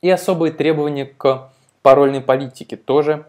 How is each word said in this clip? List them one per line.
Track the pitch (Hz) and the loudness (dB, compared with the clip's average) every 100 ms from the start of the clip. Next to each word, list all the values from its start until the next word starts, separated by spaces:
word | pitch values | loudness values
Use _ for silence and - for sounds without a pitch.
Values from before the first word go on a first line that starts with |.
И | 180 | 0
особые | 185 180 180 160 | -2 -2 -2 -2
требования | 156 156 156 147 143 135 | -2 -2 -2 -4 -6 -10
к | _ 139 131 - _ _ _ | _ -2 -2 -8 _ _ _
парольной | 139 135 139 139 | 4 6 4 0
политике | 131 131 135 - - 104 | -2 -2 -2 -14 -16 -16
тоже | - 139 147 151 | -2 0 0 -4